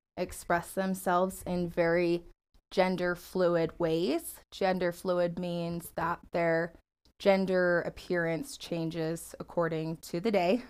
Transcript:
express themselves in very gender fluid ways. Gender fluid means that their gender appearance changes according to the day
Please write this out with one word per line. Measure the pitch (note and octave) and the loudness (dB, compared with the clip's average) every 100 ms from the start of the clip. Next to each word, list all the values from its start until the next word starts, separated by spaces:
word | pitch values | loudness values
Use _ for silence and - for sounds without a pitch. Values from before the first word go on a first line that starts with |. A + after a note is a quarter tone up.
| _ - | _ -8
express | F3+ - - E3+ - | -8 -6 0 0 0
themselves | - F#3+ F#3 F#3+ F3 F#3+ F#3+ | -4 -2 -2 2 2 2 -2
in | - F3+ F3 | -4 -2 -2
very | F3 E3+ E3+ F3 E3+ - - _ _ _ | 0 2 4 2 0 -4 -20 _ _ _
gender | - F#3 F3+ F3+ F3 | 0 2 2 0 -4
fluid | - F#3 F3 E3+ E3 - | -4 2 4 4 0 0
ways. | E3+ E3 G3 E4 - - - | 0 2 0 -2 -4 -14 -14
Gender | - F#3+ F#3 F3+ | -2 0 2 0
fluid | F3 F#3+ F3 F3 E3+ | -2 0 2 0 0
means | F3+ F3 E3+ E3+ - - | -4 -2 -2 -4 -6 -4
that | E3 F3 - | -4 -4 -4
their | F3 E3+ E3 E3+ - _ _ _ - | 0 2 2 0 -6 _ _ _ 0
gender | G3 F#3+ F#3+ F#3 F3+ F3 - | 4 4 4 2 4 2 0
appearance | - - F3 E3 D#3+ - - | -6 -4 -2 0 -2 -6 -12
changes | - E3+ E3 E3 D#3+ E3 - - | -6 -4 -4 -2 -4 -4 -10 -14
according | F3 - E3 D#3+ D#3+ E3 | -6 -2 0 -2 -4 -6
to | - E3+ | -6 -4
the | A3 | 0
day | G3+ F3 B3 | 2 4 2